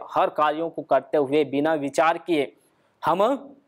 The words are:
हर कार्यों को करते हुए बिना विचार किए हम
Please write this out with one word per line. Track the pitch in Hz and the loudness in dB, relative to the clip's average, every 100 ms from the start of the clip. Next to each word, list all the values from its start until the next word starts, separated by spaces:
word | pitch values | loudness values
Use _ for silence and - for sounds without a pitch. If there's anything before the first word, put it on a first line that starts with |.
| - | -2
हर | 151 180 | 0 0
कार्यों | 180 151 151 165 | 2 0 0 -6
को | 160 | -6
करते | 151 139 - 156 | 0 0 0 -2
हुए | 135 147 | 2 2
बिना | 139 139 151 | 0 0 0
विचार | 160 139 135 160 - | 0 -2 0 0 0
किए | - 160 131 - _ _ _ _ | -2 -2 -2 -6 _ _ _ _
हम | 151 175 214 269 - - | -2 2 2 0 -6 -20